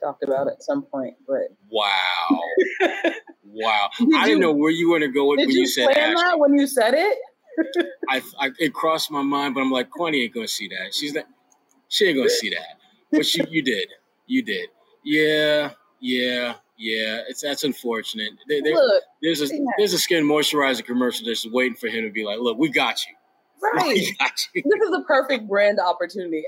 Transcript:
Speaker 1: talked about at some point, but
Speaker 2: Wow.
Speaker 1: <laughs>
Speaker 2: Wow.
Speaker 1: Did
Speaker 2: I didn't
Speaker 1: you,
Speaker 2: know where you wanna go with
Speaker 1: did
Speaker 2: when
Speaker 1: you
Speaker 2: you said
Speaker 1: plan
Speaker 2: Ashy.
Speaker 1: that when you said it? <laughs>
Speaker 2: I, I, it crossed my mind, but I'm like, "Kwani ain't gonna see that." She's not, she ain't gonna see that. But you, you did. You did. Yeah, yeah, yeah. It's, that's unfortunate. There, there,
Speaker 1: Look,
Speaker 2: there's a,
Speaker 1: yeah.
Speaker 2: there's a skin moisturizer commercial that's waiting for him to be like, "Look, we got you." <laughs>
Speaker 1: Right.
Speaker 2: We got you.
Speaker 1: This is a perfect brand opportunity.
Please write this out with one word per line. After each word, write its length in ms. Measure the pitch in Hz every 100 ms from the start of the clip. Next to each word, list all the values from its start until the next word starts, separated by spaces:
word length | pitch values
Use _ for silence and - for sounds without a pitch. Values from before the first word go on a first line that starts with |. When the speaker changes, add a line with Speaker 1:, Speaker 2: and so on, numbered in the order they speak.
Speaker 1:
talked 220 | 143 -
about 240 | 135 135 135
at 140 | -
some 200 | - 143
point, 340 | 139 139 123 - -
but 280 | 131 - - 104
Speaker 2:
Wow. 720 | 107 101 95 92 90 85 85 85 - - -
Speaker 1:
<laughs> 300 | 381 - 349 453 - - 101
Speaker 2:
Wow. 360 | 110 110 208 202 -
Speaker 1:
Did 100 | 240 302
Speaker 2:
I 100 | 202
didn't 40 |
Speaker 1:
you, 100 | 190
Speaker 2:
know 140 | 170
where 180 | 147 156
you 180 | 165 170
wanna 200 | 165 147
go 180 | 139 143
with 100 | 147
Speaker 1:
did 80 | 135
Speaker 2:
when 80 | 131
Speaker 1:
you 60 |
Speaker 2:
you 60 | -
said 240 | 131 120
Speaker 1:
plan 220 | - -
Speaker 2:
Ashy. 20 | 339
Speaker 1:
that 240 | 359 339
when 140 | 285
you 120 | 285 277
said 260 | 247 226 285
it? 220 | 392 523 - _ _ 480 - 349 - -
<laughs> 120 | -
Speaker 2:
I, 120 | 131 - -
I, 120 | 135 127
it 140 | 151
crossed 380 | - 160 160 -
my 120 | 147
mind, 320 | 139 143 139 131
but 60 |
I'm 100 | 131
like, 180 | 131 123
"Kwani 340 | - 170 143
ain't 100 | 117
gonna 140 | 117 107
see 220 | - 95
that." 240 | 92 95
She's 200 | - 147
not, 120 | 147 - _ _ _ _ _ _
she 160 | - 190
ain't 120 | 135
gonna 120 | 123
see 200 | - 104
that. 260 | 85 78 - _ _ _
But 220 | 302 - 175
you, 100 | 160
you 120 | 160
did. 260 | 131 101 90 - _ _ -
You 160 | 127
did. 280 | 107 95 90 _ _ _
Yeah, 680 | 147 151 156 151 151 151 143 - _ _
yeah, 540 | 127 127 123 123 120 117 _ -
yeah. 440 | 110 110 110 113 123
It's, 140 | -
that's 240 | 147 139 139
unfortunate. 640 | - 120 110 - 110 107 92 -
There, 140 | 147
there, 100 | 147
Speaker 1:
Look, 300 | 294 254 190 - _
Speaker 2:
there's 200 | 160 147
a, 120 | 143
Speaker 1:
yeah. 60 | 294 262 196
Speaker 2:
there's 160 | 208
a 60 | 175
skin 240 | - 170
moisturizer 600 | 147 151 147 151 135 117 117
commercial 400 | 123 123 117 113
that's 180 | 110 113
waiting 300 | 123 127 117
for 140 | 113
him 160 | 113 110
to 60 |
be 120 | 107
like, 160 | 104 110
"Look, 180 | 120 113
we 120 | 156
got 360 | 147 120 - -
you." 80 | -
<laughs> 40 | _ _ _ _ 427 480
Speaker 1:
Right. 180 | 339
Speaker 2:
We 220 | 202 - -
got 140 | 131 - - -
you. 80 | 285
Speaker 1:
This 240 | 392 403
is 60 | 359
a 80 |
perfect 440 | - 269 269 247 214
brand 320 | 202 208 208
opportunity. 640 | 180 170 175 190 175 156